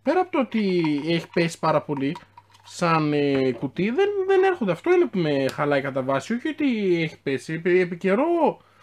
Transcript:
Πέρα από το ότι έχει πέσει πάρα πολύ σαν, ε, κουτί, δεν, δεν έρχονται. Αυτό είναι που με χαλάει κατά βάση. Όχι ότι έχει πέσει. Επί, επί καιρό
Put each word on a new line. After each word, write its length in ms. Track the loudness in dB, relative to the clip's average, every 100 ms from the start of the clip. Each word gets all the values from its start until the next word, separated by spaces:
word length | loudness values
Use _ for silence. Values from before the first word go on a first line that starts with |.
Πέρα 160 | -2 0
από 120 | 0
το 80 | 0
ότι 440 | 0 0 2 2 2 0 0
έχει 220 | -2 -2
πέσει 260 | 0 0 0
πάρα 220 | 0 0
πολύ 340 | 0 -4 -4 -6 -14 -20 _ _
σαν, 500 | -18 -4 0 2 2
ε, 380 | 0 0 2 0
κουτί, 380 | -2 -6 -4 -2
δεν, 200 | 0 0 0 0
δεν 160 | 2
έρχονται. 280 | 2 0 -2
Αυτό 220 | -2 2
είναι 120 | 2 2
που 140 | 0
με 260 | 0 0 0
χαλάει 280 | 0 0 0
κατά 200 | -2 -4
βάση. 320 | -2 -2 -2
Όχι 140 | -4 -4
ότι 540 | -2 -2 0 0 0
έχει 180 | -2 -6
πέσει. 320 | -6 -6 -6
Επί, 260 | -4 2 2
επί 180 | 2 -2
καιρό 640 | 0 0 2 2 0 -2 _ _